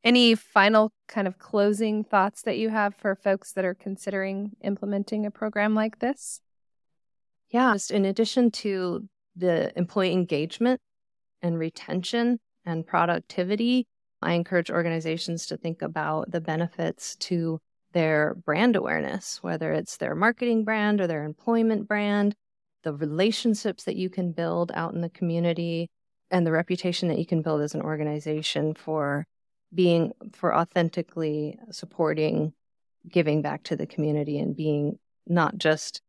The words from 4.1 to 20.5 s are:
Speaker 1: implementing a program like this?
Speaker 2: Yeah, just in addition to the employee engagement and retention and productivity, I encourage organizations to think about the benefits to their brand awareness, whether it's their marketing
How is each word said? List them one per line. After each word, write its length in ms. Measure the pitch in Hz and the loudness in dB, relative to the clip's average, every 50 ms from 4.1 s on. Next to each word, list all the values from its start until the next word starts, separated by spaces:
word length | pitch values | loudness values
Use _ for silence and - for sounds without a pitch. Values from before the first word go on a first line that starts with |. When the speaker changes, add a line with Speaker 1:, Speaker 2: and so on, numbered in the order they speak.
| 196 190 190 196 196 196 202 208 - _ | -4 -2 -2 -2 -4 -6 -6 -8 -10 _
Speaker 1:
implementing 640 | - 202 202 - - 208 202 196 202 - 220 214 208 | -4 -4 -4 -4 -4 -4 -2 -2 -2 -2 -4 -4 -4
a 60 | 208 | -4
program 420 | - - 220 214 208 208 208 214 214 | -4 -6 -6 -4 0 0 2 2 2
like 240 | 214 220 220 214 _ | 2 0 -2 -2 _
this? 420 | - 247 285 - - - - - _ _ _ _ _ _ _ _ _ _ _ _ _ _ _ _ _ _ _ _ _ _ | -4 -4 -2 -4 -10 -14 -14 -14 _ _ _ _ _ _ _ _ _ _ _ _ _ _ _ _ _ _ _ _ _ _
Speaker 2:
Yeah, 240 | - 240 254 254 214 | 2 4 4 4 4
just 180 | 196 - - | 2 -2 0
in 140 | 190 208 196 | 2 2 2
addition 460 | 196 196 - 226 214 - 262 247 226 | 2 2 0 0 2 2 4 4 4
to 560 | - - - 208 196 185 185 180 175 - 214 190 _ _ _ _ _ | 2 0 -4 -2 -2 0 -2 -2 -4 -4 -8 -12 _ _ _ _ _
the 360 | 180 180 180 170 160 - - - | -2 0 2 2 2 0 -2 -2
employee 340 | - 180 175 - 208 190 185 170 | -2 -4 -2 0 0 0 2 2
engagement 680 | 185 175 - 165 147 156 165 - - 233 247 254 - _ _ _ _ _ _ _ _ _ _ _ _ | 0 0 0 0 -2 -2 -4 -2 0 2 2 2 0 _ _ _ _ _ _ _ _ _ _ _ _
and 160 | - 175 170 | -4 -4 -2
retention 840 | 165 160 160 _ - - - 156 185 180 - - 233 233 240 247 226 _ _ _ _ _ | -2 -4 -6 _ -12 -10 -6 -6 -4 -4 -2 -2 0 2 2 0 0 _ _ _ _ _
and 200 | 175 170 165 165 | -6 -6 -6 -4
productivity, 1000 | - - 170 170 170 170 - - _ - - 180 180 208 208 233 240 247 254 233 _ _ _ _ _ _ _ | 0 2 2 2 2 0 -2 -4 _ -4 -4 -2 -2 0 0 2 2 2 0 0 _ _ _ _ _ _ _
I 120 | - - 170 | -2 0 0
encourage 380 | 170 170 - 190 175 170 - | 0 0 0 0 0 0 0
organizations 720 | 170 170 165 170 165 165 156 160 160 165 - - 170 165 - | -2 -2 0 0 -2 -2 -2 -4 -6 -4 -4 -6 -6 -8 -6
to 100 | - 156 | -8 -10
think 240 | - - 170 165 - | -8 -6 -8 -6 -6
about 500 | 160 160 165 160 151 156 156 156 - - | -8 -6 -4 -4 -4 -2 -2 -2 -4 -4
the 100 | 170 170 | -6 -6
benefits 720 | 160 165 156 160 170 170 - - 165 160 - - - - - | -4 -4 -2 -2 -2 -4 -4 -4 -4 -4 -4 -6 -12 -14 -10
to 420 | _ - - 180 170 165 165 160 156 _ _ _ _ _ _ - | _ -6 -2 -2 -2 0 -2 -4 -6 _ _ _ _ _ _ -2
their 420 | 175 160 160 156 151 151 - - 175 - | 0 2 2 4 2 2 0 -2 -4 -2
brand 300 | - 147 170 226 247 220 | -2 0 2 4 4 4
awareness, 680 | - - - 80 80 73 67 - 196 - - - - - | 2 0 0 -2 -2 -2 -4 -6 -6 -8 -10 -12 -8 -6
whether 280 | 175 165 156 160 156 | -4 -4 -2 -2 -2
it's 260 | 156 156 180 - - | -2 -2 -4 -6 -10
their 180 | - - - 151 | -8 -6 -6 -2
marketing 480 | 160 202 226 233 - 247 240 | 0 0 0 0 0 -2 0